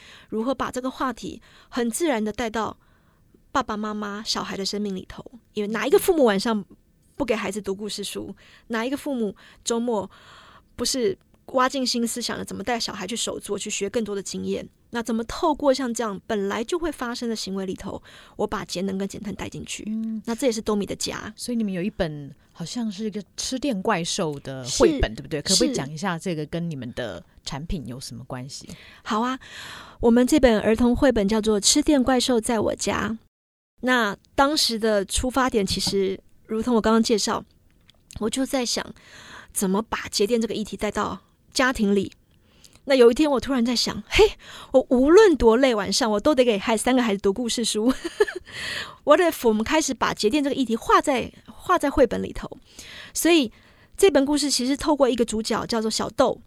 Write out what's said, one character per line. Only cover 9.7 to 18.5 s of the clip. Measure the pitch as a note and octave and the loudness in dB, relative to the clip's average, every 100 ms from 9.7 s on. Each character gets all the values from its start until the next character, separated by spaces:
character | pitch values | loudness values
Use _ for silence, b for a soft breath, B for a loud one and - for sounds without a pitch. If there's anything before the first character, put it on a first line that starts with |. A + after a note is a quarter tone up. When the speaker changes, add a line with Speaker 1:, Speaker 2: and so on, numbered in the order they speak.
| A#3 | -2
Speaker 1:
末 | A#3+ G#3 F#3+ B B B B B _ | 0 -2 -4 B B B B B _
不 | - | -6
是 | A#3+ C4 G3+ - _ _ - | -4 0 -2 -2 _ _ -4
挖 | C4 B3+ | 0 0
尽 | C#4 | 0
心 | A#3+ A#3+ A#3 | -2 -2 -2
思 | A#3+ | -4
想 | A3+ | -6
着 | G3+ | -8
怎 | G3 | -10
么 | F#3+ | -8
带 | G3 A#3 | -4 -4
小 | - | -6
孩 | G3+ | -8
去 | F#3+ | -8
手 | A3+ - G#3 | -6 -6 -6
作， | - | -8
去 | G3 G#3+ | -8 -6
学 | - G3 | -6 -4
更 | A#3+ | -4
多 | G3+ | -4
的 | G3 | -6
经 | - F#3+ | -8 -8
验？ | F#3+ G3 F#3 _ _ | -6 -6 -8 _ _
那 | A#3 | -8
怎 | A#3 | -4
么 | A3+ | -4
透 | A3+ - E4 | -4 0 0
过 | - C#4+ | 2 2
像 | C4 B3 | 2 0
这 | A#3 | -4
样 | A3 F#3+ | -4 -6
本 | - G#3 G3 | -4 -4 -2
来 | G3+ | -4
就 | - F4 | -4 -4
会 | E4 | -4
发 | - A#3+ | -4 -8
生 | B3 A#3 | -6 -6
的 | |
行 | G#3+ F#3+ | -6 -6
为 | F#3+ | -6
里 | F#3+ | -6
头， | F#3 G3 F3+ B B B | -8 -8 -12 B B B
我 | B | B
把 | G#3 | -4